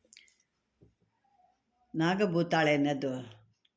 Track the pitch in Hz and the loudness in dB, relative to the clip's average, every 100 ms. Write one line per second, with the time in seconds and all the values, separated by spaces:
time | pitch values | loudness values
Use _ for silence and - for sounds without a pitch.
0 | _ - - _ _ _ _ _ _ _ | _ -20 -20 _ _ _ _ _ _ _
1 | _ _ _ _ _ _ _ _ _ 160 | _ _ _ _ _ _ _ _ _ -2
2 | 165 190 202 170 170 165 156 147 143 139 | 0 0 0 0 0 2 2 2 0 -2
3 | 139 127 117 - _ _ _ | -4 -6 -10 -18 _ _ _